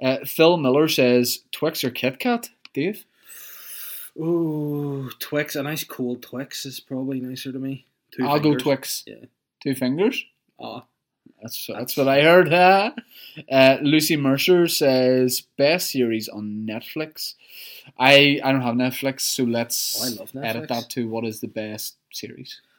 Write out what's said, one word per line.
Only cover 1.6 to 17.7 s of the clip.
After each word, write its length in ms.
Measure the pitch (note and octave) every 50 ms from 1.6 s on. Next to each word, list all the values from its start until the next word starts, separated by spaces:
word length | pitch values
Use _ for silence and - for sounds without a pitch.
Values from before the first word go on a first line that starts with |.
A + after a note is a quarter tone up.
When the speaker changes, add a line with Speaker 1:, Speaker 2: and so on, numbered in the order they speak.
| D3 E3 - - -
Speaker 1:
or 40 | -
Kit 300 | - - B2+ C3 C#3 -
Kat, 300 | - B3 A#3+ A#3 - - _ _ _ - -
Dave?" 320 | C#3 D3 G3 G#3+ - - _ _ _ _ - - - - - - - - - - - - - - - - - -
Speaker 2:
Ooh, 920 | D#3 D#3+ E3 F3 E3+ E3+ D#3 D3+ D3+ D3+ D3 D3 D3 C#3+ C#3+ C#3 C#3 C3+ A#2+ - -
Twix. 360 | - - D3 D3 D3 - -
A 80 | D3 C3+
nice 200 | D3 D#3 D3+ -
cold 360 | - - - B2+ B2 B2 B2
Twix 440 | - - B2+ B2+ C#3+ - - - -
is 140 | C3+ C3 -
probably 400 | _ - C3+ C3 C3 C3+ C3+ B2+
nicer 300 | B2+ B2+ C3 C3 - C3+ B2+
to 60 | C3
me. 260 | C3+ C3+ C3+ C3+ _ _ _ _ _ _
Two 140 | - - B2+
Speaker 1:
I'll 140 | C3+ D3 D3+
go 100 | D3 D3+
Speaker 2:
fingers. 140 | C#3+ B2+ -
Speaker 1:
Twix. 400 | D3 C3+ C3+ - - - - -
Speaker 2:
Yeah. 180 | A2 G#2+ A2+ A#2+ _ _ _ _ _ _ _
Speaker 1:
Two 140 | - C#3+ C3
fingers? 500 | - C3 B2+ C#3 E3 G3+ B3+ - - - _ _ _ _ _ _ -
Speaker 2:
Ah. 260 | B2 A#2 G#2+ B2 - _ _ _ _ _ _ _ _ - _ _
Speaker 1:
That's, 260 | A2 A#2 - - -
that's 100 | - G#2 A#2
Speaker 2:
That's 180 | B2 - -
Speaker 1:
what 100 | C#3+ C3+ C3+
I 120 | C3+ C#3+
heard, 280 | D3+ E3 F3 F#3 E3+ D3
huh? 420 | E3 F3+ F3+ F#3 G3 G3 G3+ B3 - A#3 _ _ _ - - - - D#3 - -
Uh, 280 | C3+ C3+ C3 C3+ C#3 -
Lucy 360 | D3+ C#3+ D#3 D#3 D3+ - D#3+
Mercer 500 | D3 C#3 C3 C3+ C3+ - F#3 F3+ F3 E3+
says, 720 | D#3+ - - D3+ C3+ C3 B2+ B2+ B2+ C3 B2+ B2+ B2+ B2+ - - _ -
"Best 360 | - C#3 D3 E3+ F3+ - -
series 360 | - C3 B2 A2+ A2+ A2+ G#2+
on 380 | - G2+ G#2 G#2+ G#2 G#2+ G#2+ A2
Netflix." 680 | A2 A2 A2+ - - - D#3 D#3 D#3 - - - - - _ _ _ - - - -